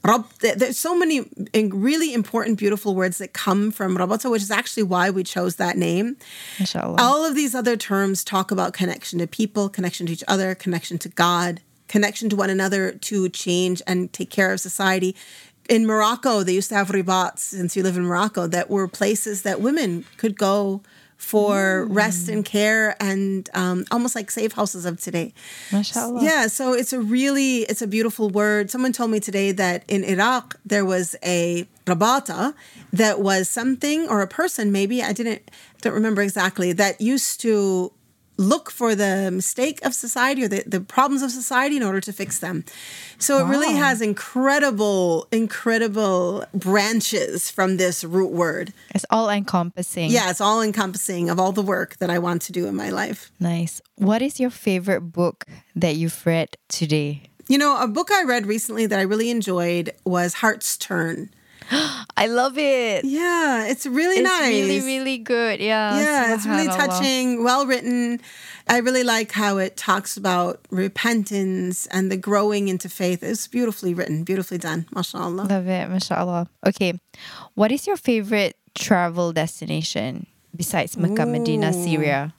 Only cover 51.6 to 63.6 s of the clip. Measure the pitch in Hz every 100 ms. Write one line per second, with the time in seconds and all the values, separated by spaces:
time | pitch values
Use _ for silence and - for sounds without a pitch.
51.6 | 196 180 185 - 180 175 175 170 - 180
52.6 | 175 190 190 190 196 202 - _ 175 170
53.6 | 165 - _ _ 202 220 269 - 254 -
54.6 | - 185 180 190 170 170 175 - - -
55.6 | _ - 170 151 165 - - 165 156 -
56.6 | _ - 160 151 147 147 - _ - 277
57.6 | 294 277 240 220 349 403 320 240 202 220
58.6 | - 220 220 202 190 214 226 240 196 180
59.6 | 175 175 165 - - 180 175 - 226 214
60.6 | - - - 175 165 - - _ _ -
61.6 | - 277 302 262 220 - 220 240 262 262
62.6 | 294 262 233 190 269 285 349 339 311 247